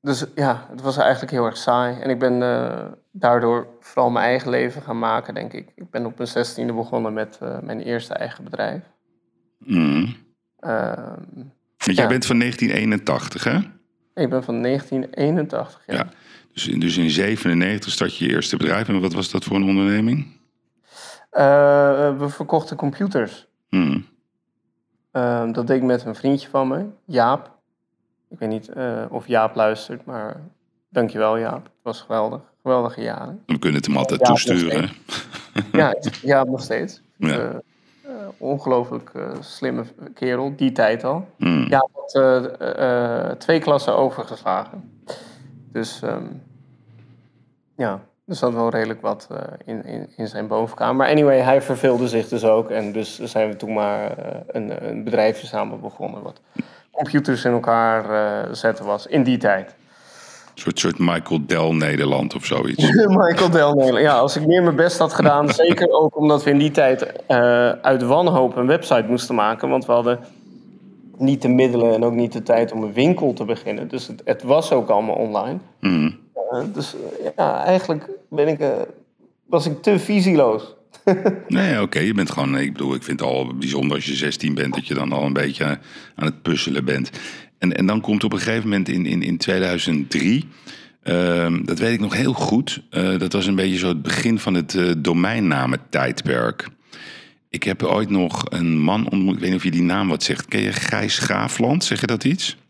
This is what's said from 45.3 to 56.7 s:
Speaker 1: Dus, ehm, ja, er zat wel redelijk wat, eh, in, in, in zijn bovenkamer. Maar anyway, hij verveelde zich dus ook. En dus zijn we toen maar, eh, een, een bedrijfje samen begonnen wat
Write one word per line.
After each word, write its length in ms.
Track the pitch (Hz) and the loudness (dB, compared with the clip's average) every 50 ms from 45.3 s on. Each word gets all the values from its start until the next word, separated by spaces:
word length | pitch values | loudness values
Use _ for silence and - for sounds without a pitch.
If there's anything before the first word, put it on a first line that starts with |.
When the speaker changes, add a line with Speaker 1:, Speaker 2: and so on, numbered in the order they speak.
| - - - - - - - - - | -20 -20 -20 -20 -20 -20 -20 -10 -8
Speaker 1:
Dus, 300 | 113 113 110 - - - | -6 -6 -6 -8 -10 -8
ehm, 220 | 113 110 - - - - - - - - - - _ _ _ _ _ - - - - - _ _ _ _ _ _ _ _ _ _ _ _ | -6 -6 -6 -8 -10 -14 -16 -18 -20 -20 -20 -20 _ _ _ _ _ -20 -20 -20 -20 -20 _ _ _ _ _ _ _ _ _ _ _ _
ja, 240 | - 131 110 98 98 - _ _ _ _ | -4 -4 -4 -4 -6 -10 _ _ _ _
er 80 | - 180 | -12 -6
zat 180 | 143 - 123 117 | -2 -2 -2 0
wel 160 | 117 117 117 | 0 -2 0
redelijk 300 | 117 120 110 110 113 - | 0 0 -2 -2 -4 -6
wat, 280 | - 110 107 107 - - | -4 -4 -4 -4 -8 -14
eh, 80 | - 113 - - - - - | -12 -12 -12 -12 -14 -18 -14
in, 200 | - 113 110 - | -12 -12 -10 -10
in, 240 | - 113 113 101 - _ | -10 -12 -12 -12 -14 _
in 120 | - 110 107 | -10 -10 -8
zijn 180 | 110 107 107 | -6 -8 -6
bovenkamer. 480 | 107 110 110 113 117 - - 120 117 123 | -2 0 -2 -2 -2 -4 -4 -2 0 2
Maar 120 | 135 135 - | 2 4 4
anyway, 300 | 151 151 147 143 139 131 | 6 6 6 6 6 6
hij 220 | 127 127 135 139 135 | 6 6 4 4 4
verveelde 460 | - 135 120 - 135 123 117 127 120 | 2 -4 2 2 2 4 4 2 0
zich 200 | 113 117 110 - | 0 -2 -2 0
dus 160 | - 117 107 | -4 0 4
ook. 260 | 135 139 113 113 113 | 4 4 4 2 0
En 220 | 104 110 107 104 101 | -4 -4 -4 -4 -4
dus 260 | 110 107 101 - - | -6 -6 -6 -8 -12
zijn 300 | - 113 - 110 110 107 | -12 -6 0 0 0 0
we 80 | 107 | -2
toen 160 | 104 - 107 110 | -6 -8 -4 -2
maar, 460 | 107 104 104 101 107 107 104 - - | -2 0 0 -2 -2 -4 -6 -6 -8
eh, 220 | - - - - - | -10 -10 -10 -10 -6
een, 420 | - - 120 110 104 110 - - 110 | -4 -4 -4 -2 -4 -8 -8 -8 -8
een 160 | 110 110 110 | -8 -6 -6
bedrijfje 420 | 113 110 113 107 110 113 - - | -2 2 4 4 4 2 0 -8
samen 340 | - - 107 107 107 - - | -8 -6 -4 -4 -4 -6 -10
begonnen 420 | - 107 - - - 98 - - 104 | -12 -14 -12 -10 -10 -10 -10 -10 -14
wat 180 | - - - _ _ _ - - - | -16 -18 -18 _ _ _ -12 -12 -12